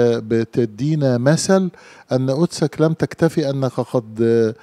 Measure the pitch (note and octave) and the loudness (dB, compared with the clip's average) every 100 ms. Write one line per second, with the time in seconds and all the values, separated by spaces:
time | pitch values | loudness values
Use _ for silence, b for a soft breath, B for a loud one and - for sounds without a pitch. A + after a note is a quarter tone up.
0 | A#2+ A#2 A2 A2+ A2+ - A2+ G#2 C#3+ D#3 | 2 0 0 -2 -2 -2 -4 -2 -2 0
1 | C3+ A#2+ C3 D#3+ - F#3+ F3+ - B B | 0 2 2 0 2 2 0 -6 B B
2 | B B2+ C3 C3+ E3+ - D#3 - D#3 D#3+ | B -2 0 0 -2 -2 -4 0 0 0
3 | - - E3 E3+ C#3 C#3 C3 - A#2 C3 | -4 0 0 0 -2 -2 -4 -4 -4 -4
4 | A2 A2 A#2 A#2 A2+ A2+ | -4 -2 2 2 2 -2